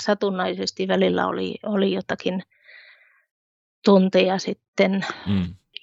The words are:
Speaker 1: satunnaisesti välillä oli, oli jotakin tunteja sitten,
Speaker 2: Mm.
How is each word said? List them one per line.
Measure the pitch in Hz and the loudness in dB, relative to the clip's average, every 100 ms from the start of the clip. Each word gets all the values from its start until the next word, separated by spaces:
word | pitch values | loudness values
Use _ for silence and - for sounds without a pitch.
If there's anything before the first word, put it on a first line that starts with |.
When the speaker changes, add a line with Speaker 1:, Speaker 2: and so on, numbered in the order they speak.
Speaker 1:
satunnaisesti | - 202 202 185 185 180 190 - 190 | 0 -2 -2 -2 -4 -4 -6 -4 -2
välillä | 185 190 180 185 | 2 2 2 0
oli, | 185 190 - | -2 -6 -8
oli | - 208 196 | -4 0 0
jotakin | 190 - - - 185 - _ - - - - _ _ _ _ _ _ _ _ | -2 -4 -6 -4 -6 -8 _ -20 -20 -20 -20 _ _ _ _ _ _ _ _
tunteja | - 196 185 185 185 190 | 4 6 6 4 2 0
sitten, | - - _ - 196 196 - - - | -4 -10 _ 0 0 0 -4 -8 -4
Speaker 2:
Mm. | 101 87 - _ - | -2 -2 -8 _ -4